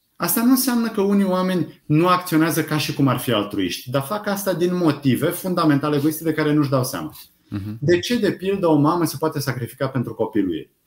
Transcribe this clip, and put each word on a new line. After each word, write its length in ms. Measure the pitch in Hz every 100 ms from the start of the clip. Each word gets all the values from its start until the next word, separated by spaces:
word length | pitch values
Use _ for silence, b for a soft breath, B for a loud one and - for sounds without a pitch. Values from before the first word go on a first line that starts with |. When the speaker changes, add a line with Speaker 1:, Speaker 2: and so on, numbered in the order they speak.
| _ -
Speaker 1:
Asta 280 | 175 233
nu 60 | 233
înseamnă 400 | 262 269 240 226
că 120 | 208
unii 240 | 196 202 190
oameni 560 | 185 185 180 147 - -
nu 220 | 151 175
acționează 560 | 185 185 160 165 156
ca 140 | 147 151
și 160 | 143
cum 140 | 139 139
ar 100 | 123
fi 140 | -
altruiști, 580 | 110 104 101 90 - -
dar 120 | 139
fac 260 | 131 208 208
asta 260 | 196 -
din 220 | 170 175 180
motive 520 | 165 135 139 113 160
fundamental 640 | 165 185 175 160 143 151
egoiste 300 | 147 151 156
de 100 | 165
care 200 | 156 151
nu-și 160 | 151 139
dau 140 | 135
seama. 320 | 127 90 78 - - _ _
Speaker 2:
Mhm. 280 | 101 101 113
Speaker 1:
De 200 | 147 175
ce, 180 | - 240
de 140 | 202
pildă, 360 | - 190 196 165
o 80 | 151
mamă 300 | 147 180 160
se 100 | -
poate 200 | 190 151
sacrifica 480 | 131 - 117 - 135
pentru 260 | 135 123
copilul 420 | - 107 104 92 80
ei? 140 | - _